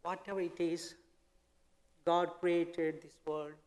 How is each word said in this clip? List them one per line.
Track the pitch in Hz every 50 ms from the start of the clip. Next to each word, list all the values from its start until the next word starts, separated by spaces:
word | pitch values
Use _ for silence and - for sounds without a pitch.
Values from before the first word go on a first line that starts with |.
Whatever | _ 175 185 185 - - 202 196
it | 180 170 170 -
is, | 175 165 170 165 - - - - _ _ _ _ _ _ _ _ _ _ _ _ _ _ _ _ _ _ _ _ _
God | 170 170 175 175 170 170 -
created | - 175 170 170 170 170 - - 160 160 156 156
this | 160 147 - - _
world | 156 151 151 151 147 151 151 _